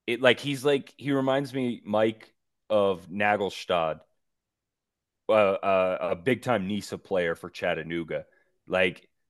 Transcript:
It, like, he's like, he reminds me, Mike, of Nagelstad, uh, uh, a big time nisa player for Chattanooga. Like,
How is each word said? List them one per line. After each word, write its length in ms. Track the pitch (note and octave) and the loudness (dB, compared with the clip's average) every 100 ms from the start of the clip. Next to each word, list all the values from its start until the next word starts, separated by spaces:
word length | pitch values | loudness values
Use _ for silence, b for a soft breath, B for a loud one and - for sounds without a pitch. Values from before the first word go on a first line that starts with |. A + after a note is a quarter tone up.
| - | -6
It, 140 | A#2+ | 2
like, 160 | B2+ A#2 | 4 4
he's 260 | C#3+ C3+ | 0 -2
like, 300 | C#3+ C#3+ - - | 0 0 -2 -10
he 140 | C3+ | -2
reminds 420 | C#3 C3 C3+ C#3 | 0 0 0 -2
me, 300 | C3 B2 A2+ | -4 -4 -4
Mike, 480 | G2 G#2+ A2+ A2+ - _ _ _ - | -2 2 2 -2 -12 _ _ _ -2
of 380 | G#2+ G2 F2+ F2+ | 2 2 0 -6
Nagelstad, 880 | G2+ G#2 G#2 F#2+ - - F2+ D#2+ D2+ _ _ _ _ _ _ _ _ _ _ _ _ - | -2 2 2 -2 -6 -2 0 0 -4 _ _ _ _ _ _ _ _ _ _ _ _ 2
uh, 40 | |
uh, 640 | G#2+ G2 G2 G2 F#2+ F#2 F2 E2+ | 4 4 2 2 2 2 0 -4
a 40 | F2 | -2
big 260 | F2+ B2 | -2 -2
time 260 | B2+ A2 F#2 | 0 -2 -2
nisa 280 | G#2 - F#2 | -6 -8 -12
player 360 | - F#2+ E2+ | -4 -2 -2
for 160 | E2 F2 | -4 -10
Chattanooga. 720 | - F2+ E2 D#2+ E2+ D#2 D2+ - _ _ _ - | -6 -4 -4 -4 -6 -6 -8 -10 _ _ _ -4
Like, 400 | F#2 F#2+ D#2+ _ _ | 0 0 -2 _ _